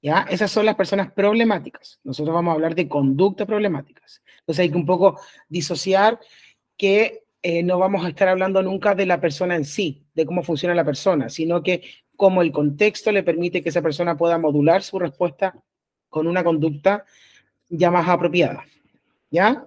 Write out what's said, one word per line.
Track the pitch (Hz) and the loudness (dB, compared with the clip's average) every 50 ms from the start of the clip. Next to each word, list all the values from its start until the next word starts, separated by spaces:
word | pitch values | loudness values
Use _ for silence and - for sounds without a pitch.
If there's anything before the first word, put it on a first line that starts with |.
¿ya? | - 143 156 180 202 - | 0 2 2 2 2 0
Esas | 190 180 208 202 | -2 -2 0 2
son | - 220 208 | 2 2 2
las | 220 214 | 2 2
personas | - 196 - - 196 190 - _ | 2 0 0 0 -2 -2 -4 _
problemáticas. | - 196 202 214 226 233 226 208 175 143 - _ - _ - - _ _ | 0 2 2 4 2 2 2 0 -2 -4 -10 _ -20 _ -20 -20 _ _
Nosotros | 139 131 - 151 151 160 | -12 -8 -6 -4 -2 -2
vamos | 165 170 175 | 0 0 0
a | 165 | 0
hablar | 156 160 165 165 | 0 0 -2 -2
de | 170 175 135 | -2 -4 -2
conductas | - 147 139 135 135 139 180 202 196 - 208 196 | 0 0 2 2 2 2 2 0 0 -2 -4 -4
problemáticas. | 214 208 214 202 170 139 139 _ _ _ _ _ - - _ _ - _ | -2 -2 0 -2 -2 -4 -8 _ _ _ _ _ -20 -20 _ _ -20 _
Entonces | _ - 160 143 180 | _ -6 -2 0 0
hay | 175 | 0
que | 147 180 | 0 -2
un | 160 | 0
poco | 143 185 175 185 196 190 - - - - - _ _ | 0 0 4 4 2 2 0 -16 -20 -20 -20 _ _
disociar | 156 175 151 - 180 - - 190 190 190 202 214 226 226 - _ - - - - _ _ _ _ _ _ | -6 -4 -4 -2 -4 -4 -2 0 0 2 2 2 2 0 -10 _ -20 -20 -20 -20 _ _ _ _ _ _
que, | - 196 196 208 220 - - - _ _ _ _ | 0 2 4 4 2 0 -2 -12 _ _ _ _
eh, | - 175 170 170 170 | -6 -4 -2 0 0
no | 175 180 180 | 0 0 2
vamos | 185 190 202 190 170 | 0 0 0 -2 -4
a | 180 | -4
estar | 151 - 196 185 | -2 0 2 2
hablando | 185 185 185 190 190 190 | 2 0 0 0 0 0
nunca | 190 185 190 196 - 208 202 | 0 0 -4 -2 0 0 0
de | 175 196 185 | 0 0 0
la | 180 170 | 0 0
persona | - 165 143 - 185 185 175 | 0 -2 -2 -2 -4 -2 -2
en | 170 147 | -2 -2
sí, | 143 - - 202 165 139 - _ _ _ | -4 -2 -2 -2 -4 -4 -10 _ _ _
de | - 160 160 | -4 -4 -2
cómo | 175 180 165 | -2 -6 -4
funciona | - 170 143 - 175 175 | -4 -4 -2 -2 0 0
la | 170 160 | 0 0
persona, | 147 143 - - 196 185 151 127 113 | 0 -2 -2 0 0 0 0 -2 -4
sino | - - 160 165 170 175 151 | -6 -6 -4 -2 -2 -2 0
que | 180 180 165 - - - _ _ _ _ _ | -2 -4 -4 -4 -12 -20 _ _ _ _ _
cómo | 196 196 185 185 | 2 4 4 4
el | 175 160 | 0 0
contexto | 143 156 147 147 143 147 208 214 208 - - 220 208 | 0 0 0 -2 0 2 0 0 0 0 -2 0 0
le | 202 175 | 2 0
permite | 175 160 165 175 175 175 185 147 | 0 -2 0 -2 -4 -4 -4 -4
que | 170 | -2
esa | 151 175 | -4 -2
persona | 151 165 147 147 175 170 170 147 | -2 -2 -2 -2 -2 -2 -2 0
pueda | 170 170 170 165 | 0 0 0 2
modular | 165 156 143 147 143 156 165 190 196 | 0 0 2 2 4 4 4 2 2
su | - - 190 | -4 -6 -6
respuesta | 180 160 - _ 185 170 - _ 196 190 - - _ _ _ _ _ _ _ _ _ _ | -6 -6 -4 _ -4 -4 -2 _ -4 -4 -4 -8 _ _ _ _ _ _ _ _ _ _
con | - 160 156 165 | -6 -4 -2 0
una | 175 185 160 | 0 0 0
conducta | 170 170 156 147 160 147 147 - 190 202 208 - _ _ _ _ _ _ _ _ _ _ _ _ _ | 0 0 0 0 -2 -4 0 0 0 0 0 -6 _ _ _ _ _ _ _ _ _ _ _ _ _
ya | 180 156 175 175 | -2 2 2 4
más | 175 180 165 165 | 4 2 2 2
apropiada, | 180 - - 175 151 175 165 123 - - - _ _ _ _ _ _ _ _ _ _ _ _ _ | 2 2 2 0 2 2 0 0 0 -8 -14 _ _ _ _ _ _ _ _ _ _ _ _ _
¿ya? | - - 190 214 262 311 - | 0 2 4 4 2 0 -6